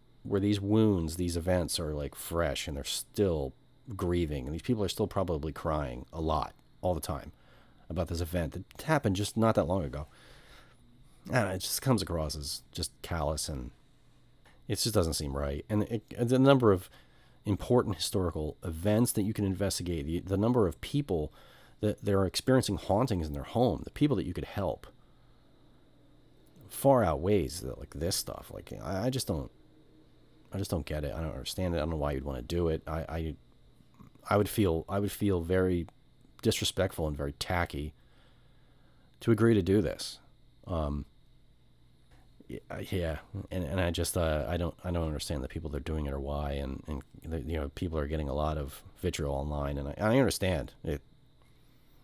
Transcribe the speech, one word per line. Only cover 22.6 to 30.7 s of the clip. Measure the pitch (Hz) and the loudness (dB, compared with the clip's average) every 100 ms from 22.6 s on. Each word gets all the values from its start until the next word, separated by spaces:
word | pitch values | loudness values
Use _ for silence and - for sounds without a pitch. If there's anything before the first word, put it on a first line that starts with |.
| 107 92 | 4 -2
hauntings | - 98 131 92 78 | 2 2 2 0 -2
in | |
their | 71 | -6
home, | 69 113 123 76 - | -4 2 2 2 -6
the | |
people | - 147 104 | -2 0 0
that | 85 | -2
you | |
could | - | -6
help, | - - 90 - - - - - - - - - - - - - - - - - - - - | -6 -4 -4 -4 -10 -20 -20 -20 -20 -20 -20 -20 -20 -20 -20 -20 -20 -20 -20 -20 -20 -20 -14
far | - 139 127 92 | 2 6 6 6
outweighs | 71 90 104 67 76 | 2 2 2 2 -4
the, | 64 - | -8 -10
like, | - | -12
this | 71 85 - | -4 -2 -2
stuff. | - - - | -6 -10 -12
Like, | - - - | -14 -12 -10
I, | - 92 123 | -6 -2 -2
I | |
just | 127 - | -2 -2
don't, | 80 60 - - - - - - - - - - | -4 -6 -14 -20 -20 -20 -20 -20 -20 -20 -20 -10
I | 98 | -8
just | 95 | -4